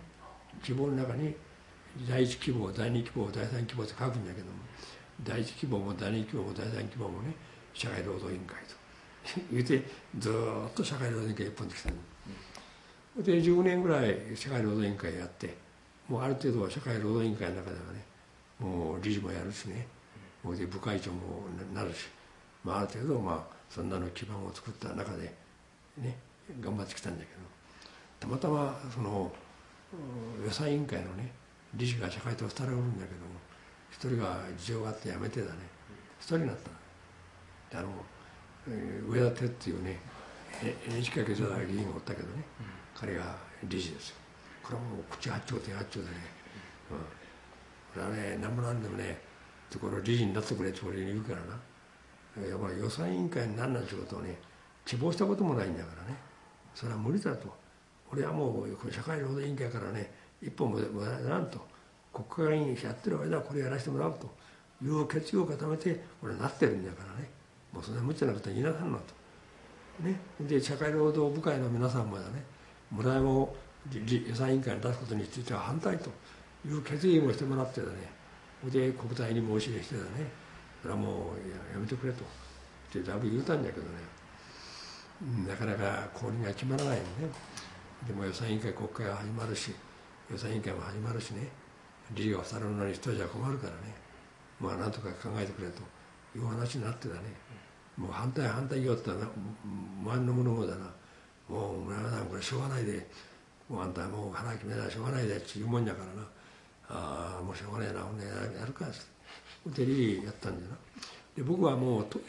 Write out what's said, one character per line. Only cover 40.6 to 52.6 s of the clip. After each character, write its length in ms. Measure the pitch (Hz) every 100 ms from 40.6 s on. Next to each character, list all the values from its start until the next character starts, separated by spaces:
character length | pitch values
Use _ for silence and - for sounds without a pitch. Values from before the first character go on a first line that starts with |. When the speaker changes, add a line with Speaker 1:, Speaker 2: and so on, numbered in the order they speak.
Speaker 1:
え-、 120 | 110 - -
エ 40 |
ヌ 60 | 117
エ 20 |
イ 40 |
チ 80 | 123
ケ 100 | -
ー 40 | 110
決 160 | 104
済 240 | 104 95 92
議 100 | 98
員 80 | 101
が 100 | -
お 20 |
っ 40 |
た 120 | -
け 80 | -
ど 60 | 85
ね、 140 | 120 156 -
Speaker 3:
う 40 |
ん。 20 | 104 92 - -
Speaker 1:
彼 200 | 104 87
が 200 | 87 87 - -
理 180 | 95 92
事 120 | 87
で 60 | 76
す 100 | -
よ。 60 | - - - - -
こ 80 | -
れ 40 | 120
は 60 |
も 160 | 120 101
う 40 | -
口 200 | - 123
八 100 | 110 -
丁 100 | 110
手 160 | -
八 100 | 98 101
丁 140 | 110
で 40 | 87
ね、 60 | 87 82 - - 98 - - -
う 40 | 76
ん。 20 |
こ 60 | 78 - - - - - - - - 90
れ 60 |
は 80 | 101
ね、 280 | 107 101 -
な 100 | 110
ん 80 | 120
も 60 |
な 100 | 120
ん 100 | 120
で 60 | 104
も 80 | 98
ね、 240 | 95 87 - - - - - -
「こ 100 | 98
れ 120 | 98
理 140 | 98 120
事 80 | 104
に 80 |
な 80 | 98
っ 20 |
て 120 | 107 110
く 80 |
れ」 60 | 92
っ 20 |
て 60 | 95 92
俺 140 | 95
に 40 | 95
言 100 | 107
う 40 |
か 120 | 107
ら 80 | 85
な。 1080 | 85 113 - - - - - - - - 98
い 20 |
や、 80 |
ま 100 | 95